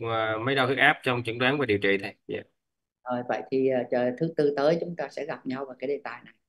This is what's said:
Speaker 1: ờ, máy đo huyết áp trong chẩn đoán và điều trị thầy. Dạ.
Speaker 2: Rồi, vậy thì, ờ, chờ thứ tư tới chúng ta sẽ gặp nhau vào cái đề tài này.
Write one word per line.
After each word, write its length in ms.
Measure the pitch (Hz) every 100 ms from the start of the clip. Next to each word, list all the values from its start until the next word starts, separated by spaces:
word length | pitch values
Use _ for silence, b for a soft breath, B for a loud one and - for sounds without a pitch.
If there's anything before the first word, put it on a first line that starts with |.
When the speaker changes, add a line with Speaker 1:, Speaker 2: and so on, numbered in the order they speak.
| 117
Speaker 1:
ờ, 300 | 113 110 110
máy 160 | 117 139
đo 100 | 127
huyết 120 | 139
áp 220 | 139 156
trong 200 | - 123
chẩn 160 | 120 117
đoán 180 | 127 147
và 60 | 127
điều 120 | 101
trị 160 | 98 98
thầy. 140 | 101 - -
Dạ. 120 | - - _ _ _ _ _
Speaker 2:
Rồi, 200 | 123 123 120
vậy 120 | 113 -
thì, 160 | 135 131
ờ, 140 | 127 117
chờ 200 | 123 123 123
thứ 140 | 165 170
tư 160 | 147 143
tới 200 | 143 170
chúng 140 | 170 170
ta 120 | 143
sẽ 140 | - 143
gặp 200 | 123 -
nhau 180 | 131 139
vào 100 | 123
cái 80 | 131
đề 140 | 143
tài 200 | 120 120 -
này. 80 | -